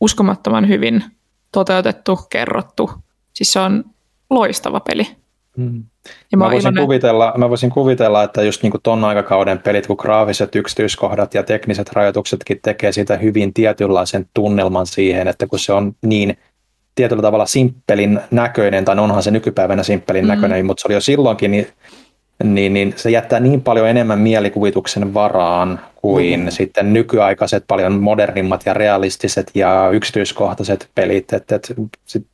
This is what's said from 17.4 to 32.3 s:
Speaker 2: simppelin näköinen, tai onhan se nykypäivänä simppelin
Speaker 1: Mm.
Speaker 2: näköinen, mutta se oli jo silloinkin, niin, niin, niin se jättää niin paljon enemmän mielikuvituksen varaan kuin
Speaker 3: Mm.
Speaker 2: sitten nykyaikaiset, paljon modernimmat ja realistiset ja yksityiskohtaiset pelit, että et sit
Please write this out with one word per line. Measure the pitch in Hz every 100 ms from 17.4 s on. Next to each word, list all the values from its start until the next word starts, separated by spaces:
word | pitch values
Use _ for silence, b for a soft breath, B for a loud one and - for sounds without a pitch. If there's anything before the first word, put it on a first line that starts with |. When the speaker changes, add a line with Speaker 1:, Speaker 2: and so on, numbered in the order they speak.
| 104
Speaker 2:
simppelin | 135 127 127 - 104 101 104 -
näköinen, | 117 120 - 101 98 95
tai | 101
onhan | 107 101
se | 95
nykypäivänä | 107 110 104 92 98
simppelin | 101 101 - 95 101
Speaker 1:
Mm. |
Speaker 2:
näköinen, | 104 104 95 95
mutta | 92
se | -
oli |
jo | 104
silloinkin, | 95 143 131 107 101
niin, | 101 101 - b b b b _ _
niin, | 110 101 98
niin | 98 98 98
se | 117
jättää | 113 113 120
niin | 127 139
paljon | 127 113 110
enemmän | 117 113 104
mielikuvituksen | 110 110 101 101 101 95 95 - 101
varaan | 101 104 92 87 87 90 90 - _
kuin | 104 95 87 87
Speaker 3:
Mm. | 90
Speaker 2:
sitten | 82 95 - 101
nykyaikaiset, | 107 113 117 101 98 104 104 -
paljon | 98 92
modernimmat | 98 104 107 101 98 95 95 -
ja |
realistiset | 95 107 98 95 - 98 - 95 -
ja | 92 95 95
yksityiskohtaiset | 101 104 - 101 - 98 - 98 98 - -
pelit, | 92 95 -
että | - - 107
et | - 123 107 - -
sit | 110 -